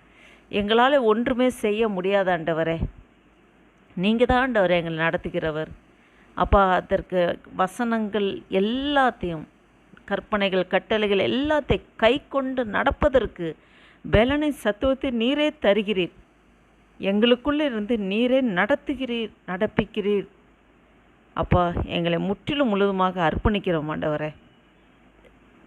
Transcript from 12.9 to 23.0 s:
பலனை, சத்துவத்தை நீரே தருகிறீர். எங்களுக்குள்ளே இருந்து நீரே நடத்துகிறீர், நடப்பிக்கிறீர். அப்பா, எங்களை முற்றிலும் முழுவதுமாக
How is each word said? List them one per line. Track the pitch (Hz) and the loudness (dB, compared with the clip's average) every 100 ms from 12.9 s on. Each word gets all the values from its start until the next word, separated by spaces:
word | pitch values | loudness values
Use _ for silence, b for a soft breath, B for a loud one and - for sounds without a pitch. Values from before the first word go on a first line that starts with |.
| - 294 254 202 - 165 - b b b b 156 | 2 2 2 0 -6 -8 -8 b b b b 0
பலனை, | 196 240 294 302 | 2 4 2 -2
சத்துவத்தை | - 302 302 269 262 277 | -2 -4 -2 0 0 -2
நீரே | 240 233 285 302 302 | 0 0 0 0 0
தருகிறீர். | 214 202 202 190 165 - _ _ _ _ _ _ _ - | 2 2 0 -2 -2 -6 _ _ _ _ _ _ _ -6
எங்களுக்குள்ளே | 190 202 240 247 294 294 | -2 2 4 2 0 -2
இருந்து | 294 220 208 233 | -2 -2 -2 -2
நீரே | 190 208 240 262 | -2 0 2 2
நடத்துகிறீர், | 247 175 208 285 - 254 254 233 214 - - | 2 0 0 0 -2 -8 -6 -6 -6 -12 -10
நடப்பிக்கிறீர். | 185 208 - 214 214 196 202 - _ _ _ _ _ _ _ _ _ _ | -4 -2 -2 -4 -4 -2 -2 -4 _ _ _ _ _ _ _ _ _ _
அப்பா, | - - 180 175 170 | -6 0 2 2 -2
எங்களை | - 175 170 170 | -4 -2 -2 -2
முற்றிலும் | 180 202 - 285 254 | -2 -4 -4 -2 0
முழுவதுமாக | 196 202 190 | 2 0 2